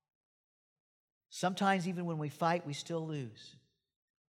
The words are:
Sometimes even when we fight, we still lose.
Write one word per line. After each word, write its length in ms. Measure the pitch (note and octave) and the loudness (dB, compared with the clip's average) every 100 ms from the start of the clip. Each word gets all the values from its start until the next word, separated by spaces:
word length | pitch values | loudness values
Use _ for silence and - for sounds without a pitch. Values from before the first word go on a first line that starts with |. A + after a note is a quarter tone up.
| _ _ _ _ _ _ _ _ _ _ _ _ _ | _ _ _ _ _ _ _ _ _ _ _ _ _
Sometimes 560 | - F3+ F#3+ G3 F#3+ F3 | -2 0 4 4 4 2
even 180 | F3+ | -2
when 140 | F3 D#3+ | -2 -2
we 120 | D3+ | -2
fight, 360 | - E3 F3 E3 | 2 2 2 0
we 60 | |
still 340 | C#3+ - E3+ D#3+ | -8 -4 -4 -2
lose. 480 | D3+ A#2+ G#2 - - _ _ _ _ _ _ _ | -4 -6 -10 -20 -20 _ _ _ _ _ _ _